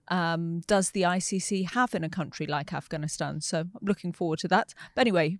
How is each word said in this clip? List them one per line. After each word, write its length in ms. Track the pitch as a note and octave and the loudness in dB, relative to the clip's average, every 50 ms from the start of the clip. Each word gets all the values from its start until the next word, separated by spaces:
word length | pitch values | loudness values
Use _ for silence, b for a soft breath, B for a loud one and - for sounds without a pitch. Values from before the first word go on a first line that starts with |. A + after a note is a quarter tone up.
| _ - | _ -2
um, 520 | F3 F3+ E3+ E3 E3 E3 E3+ E3 E3+ E3+ - | 0 0 2 0 0 0 -2 -2 -4 -4 2
does 240 | - G#3 G3 F#3 - | 4 4 4 4 2
the 160 | - G3 F3+ | 2 2 2
I 140 | F3 F3+ F#3+ | 2 2 0
C 180 | - - G3+ F#3+ | 0 -2 -2 -2
C 240 | - - G#3 F#3+ | -2 0 0 0
have 320 | F#3+ E3+ - B3 B3+ - - | 0 0 0 0 0 0 0
in 100 | F3+ D#3+ | -2 -4
a 60 | D#3+ | -4
country 360 | - F#3 D3+ C#3+ - - D#3 | -4 -4 -6 -6 -6 -6 -4
like 280 | D3 D3 C#3+ D3 - D3+ | -2 -2 -4 -4 -4 -6
Afghanistan? 680 | C3+ - - E3 D3+ D3+ D#3 - - D#3 C#3+ D3 D#3 | -8 -6 -6 -6 -4 -4 -4 -4 -4 -4 -4 -4 -6
So 200 | - - F#3 D#3+ | -4 -2 -2 -2
I'm 100 | E3 F3+ - - | -2 -4 -6 -4
looking 320 | G3+ G3+ G3 - - F3 | -2 -2 -2 0 -2 -6
forward 260 | F3 - F3+ D#3+ D#3+ - | -4 -2 -2 -2 0 -2
to 80 | - E3+ | 2 4
that. 260 | F#3 G#3+ - - B B B B - | 4 4 4 0 B B B B 2
But 60 | - | 2
anyway, 380 | B3+ A3+ F#3+ E3+ D#3 D3+ F#3+ | 4 4 6 4 4 2 0